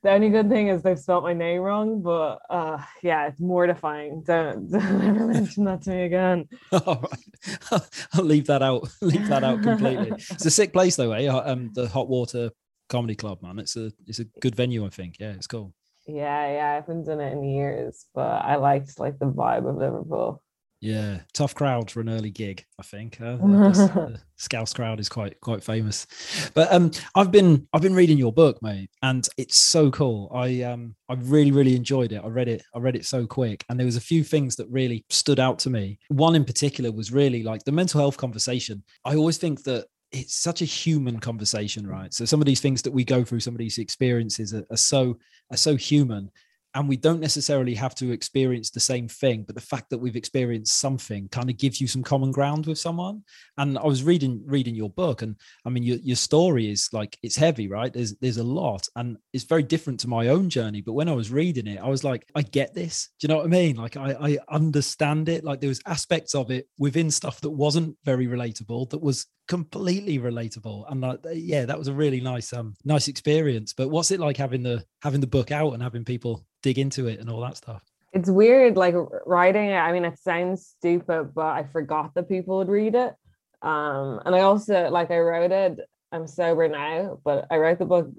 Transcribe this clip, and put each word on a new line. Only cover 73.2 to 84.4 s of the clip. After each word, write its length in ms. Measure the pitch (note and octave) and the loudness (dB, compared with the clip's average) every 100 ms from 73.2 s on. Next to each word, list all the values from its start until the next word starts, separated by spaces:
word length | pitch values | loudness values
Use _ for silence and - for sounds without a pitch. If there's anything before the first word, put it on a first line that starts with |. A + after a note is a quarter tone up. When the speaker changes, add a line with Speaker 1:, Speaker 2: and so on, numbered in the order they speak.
| - D#3 D3+ A2+ G#2+ | 0 2 2 -2 -4
Speaker 2:
But 160 | - C3 | -4 -2
what's 240 | D#3 D#3+ | 0 0
it 80 | F#3+ | 0
like 160 | D3+ | 0
having 280 | C3 C3+ B2+ | -2 -4 -2
the, 200 | B2 A#2 - _ | -2 -4 -8 _
having 200 | D3+ C#3 | -2 0
the 60 | C3 | 2
book 240 | C#3 A#2+ | 0 0
out 180 | D3 D#3 | 0 -2
and 100 | A#2+ | -2
having 220 | B2 A#2 | -6 -6
people 420 | A2+ B2 A#2+ A2 _ _ | -6 -6 -6 -8 _ _
dig 160 | C3+ C3 | 0 0
into 260 | C#3 C3+ A#2+ | -2 -2 -6
it 120 | A2 | -6
and 100 | A#2 | -10
all 120 | A2+ | -8
that 140 | B2 | -10
stuff? 280 | - - G#2+ _ _ _ | -12 -16 -16 _ _ _
Speaker 1:
It's 160 | F#3+ F3+ | -2 4
weird, 480 | F#3+ A3+ C4 B3 | 6 8 10 8
like, 200 | F#3+ F3+ | 6 4
w-, 240 | F3 - - - | 2 -2 -8 2
writing 420 | F3 F#3 G#3+ G3+ | 6 6 4 2
it. 80 | F#3+ | 0
I 140 | D#3+ | 0
mean, 120 | F3+ | 0
it 140 | E3+ C#3 | -2 -4
sounds 560 | F#3 E3+ F3+ F#3 - _ | -4 -2 -2 -4 -8 _
stupid, 560 | F3 F3 E3+ E3 C#3 | 0 0 0 -2 -2
but 100 | D3 | -4
I 180 | D#3 D3+ C#3 | -2 -4 -4
forgot 440 | E3 C#3+ D#3 D3+ | -6 -4 -4 -4
that 120 | F3+ F3 | -6 -4
people 300 | F#3 F3+ F#3+ | -4 -2 -2
would 120 | F#3 | 0
read 260 | G3+ G#3+ | 0 2
it. 180 | A#3+ B3 - _ _ _ _ | 2 0 -6 _ _ _ _
Um, 580 | - D3+ D3 C#3 C#3 A2 | -4 -2 -2 -4 -4 -6
and 100 | - | 2
I 40 | |
also, 500 | F#3 | 6